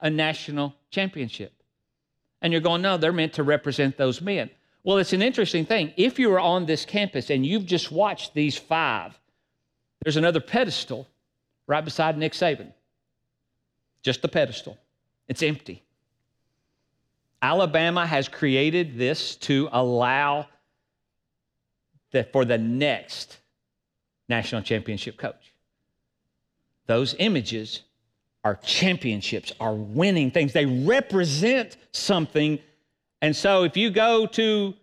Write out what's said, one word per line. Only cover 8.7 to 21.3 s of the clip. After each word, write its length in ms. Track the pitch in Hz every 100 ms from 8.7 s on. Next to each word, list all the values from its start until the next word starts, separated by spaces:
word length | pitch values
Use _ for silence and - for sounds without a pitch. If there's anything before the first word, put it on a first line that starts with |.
| 160 147 107 85 - _ _ _ _ _ _ _ -
there's 120 | 160 156
another 220 | 165 165
pedestal 680 | - 233 220 - - 123 135 _ _ _ _ _ -
right 160 | 151
beside 340 | 156 - 160 151
Nick 140 | 156
Saban. 420 | - 175 139 95 _ _ _ _ _ _ _ _ _ _ _ _ _
Just 200 | 135 123
the 80 | 160
pedestal. 480 | 170 127 - - - _ _ _ _ -
It's 160 | 127
empty. 400 | 156 151 - 85 _ _ _ _ _ _ _ _ _ _ _ _ _ _ _ -
Alabama 640 | 127 175 180 160 170 175 165
has 200 | 143 131
created 720 | - 147 131 151 175 165 117
this 380 | 127 156 - -
to 340 | - 135 151
allow 760 | 120 127 120 123 135 147 147 147 _ _ _ _ _ _ _ _